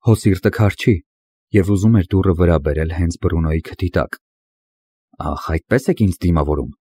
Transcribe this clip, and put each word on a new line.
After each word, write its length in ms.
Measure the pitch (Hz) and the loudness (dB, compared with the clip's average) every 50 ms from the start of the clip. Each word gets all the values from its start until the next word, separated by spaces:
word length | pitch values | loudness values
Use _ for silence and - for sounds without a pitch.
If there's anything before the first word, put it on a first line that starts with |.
| _ | _
Հո 80 | 117 | 2
սիրտը 400 | 110 - - 107 95 90 - 104 | 0 2 2 0 0 2 0 -4
քար 240 | - - 110 101 - | 0 2 0 0 0
չի, 180 | - - 131 107 80 - _ _ _ _ _ _ _ _ _ | 0 0 0 0 0 -4 _ _ _ _ _ _ _ _ _
և 140 | - 104 87 95 | 0 0 2 2
ուզում 280 | 104 92 98 113 117 | 0 2 4 4 4
էր 100 | 104 85 _ | 4 2 _
դուռը 240 | - 95 92 95 | 0 0 2 0
վրա 240 | 87 82 90 85 82 76 | 2 2 2 2 2 2
բերել 340 | 69 73 73 76 80 82 | 0 -2 -2 -2 -4 -4
հենց 220 | 85 87 87 82 - | -2 -2 -2 -2 -2
Բրունոյի 460 | - - 87 85 82 80 78 78 80 | -4 -4 -2 0 0 0 0 -2 -4
քթի 280 | - - - - 95 87 | -4 -8 -8 -6 -6 -2
տակ։ 260 | - - 65 - - - _ _ _ _ _ _ _ _ _ _ _ _ _ _ _ _ _ _ _ _ | -2 -2 -4 -4 -8 -18 _ _ _ _ _ _ _ _ _ _ _ _ _ _ _ _ _ _ _ _
«Ախ, 220 | 80 80 73 - - - | -8 -8 -6 -8 -6 -4
այդպես 340 | 80 82 _ _ 113 135 - | -6 -6 _ _ -2 -2 0
եք 140 | - 180 - | -2 0 0
ինձ 160 | 107 95 90 - | 0 -2 0 -2
դիմավորում» 520 | - 87 82 80 73 73 73 71 64 64 - _ | -2 0 0 0 0 0 -2 -4 -4 -8 -12 _